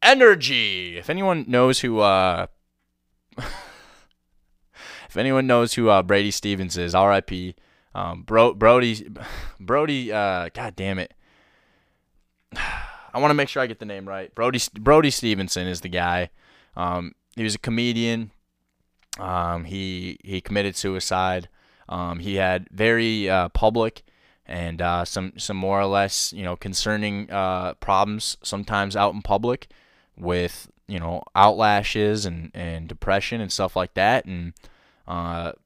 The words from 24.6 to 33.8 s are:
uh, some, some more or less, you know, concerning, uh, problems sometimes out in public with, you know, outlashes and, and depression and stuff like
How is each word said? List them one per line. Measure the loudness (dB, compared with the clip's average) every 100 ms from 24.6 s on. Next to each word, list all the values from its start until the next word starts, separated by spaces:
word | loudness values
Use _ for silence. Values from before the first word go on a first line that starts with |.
| -8 -4
uh, | -2 -2 -4
some, | -6 -8 -10
some | -8 -4
more | 0 0
or | 2
less, | 2 2 0 -6
you | -6
know, | -8 -8
concerning, | -6 -4 -2 -2 -2 -6 -6
uh, | -2 -2 -2 -4 -8
problems | 0 2 2 -2 -6 -8
sometimes | -8 -8 -4 -2 -2
out | 2 0
in | 0
public | -2 0 0 -4 -8 -20 _ _ _ _
with, | -4 -2 -2 -6 -20 _ _
you | -8
know, | -6 -8 -6
outlashes | 6 6 8 4 4 0 0 0 0 -4
and, | -8 -10
and | -10 -10 -8 -10
depression | -10 0 0 0 -6
and | -6
stuff | -2 -2
like | -2